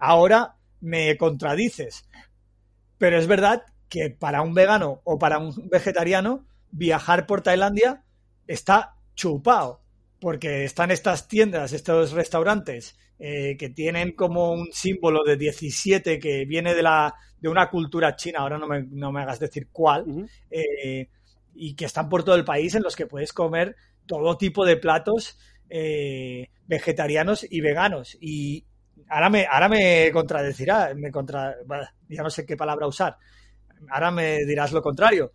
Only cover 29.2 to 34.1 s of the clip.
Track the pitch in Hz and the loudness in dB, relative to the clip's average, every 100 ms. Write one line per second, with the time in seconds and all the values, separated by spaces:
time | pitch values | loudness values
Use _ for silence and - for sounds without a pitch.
29.2 | 180 208 185 139 190 214 185 170 160 165 | 4 4 4 4 4 4 6 6 6 2
30.2 | 151 156 139 135 135 214 165 143 143 139 | 0 -2 -4 -4 0 0 0 -4 -8 -8
31.2 | 135 139 135 123 123 143 135 _ - 160 | -6 -6 -6 -8 -10 -10 -12 _ -16 -8
32.2 | 156 156 143 147 151 147 147 - 185 - | -6 -6 -8 -6 -4 -2 -4 -2 -4 -4
33.2 | _ _ _ _ _ _ 151 135 170 | _ _ _ _ _ _ -8 -2 -2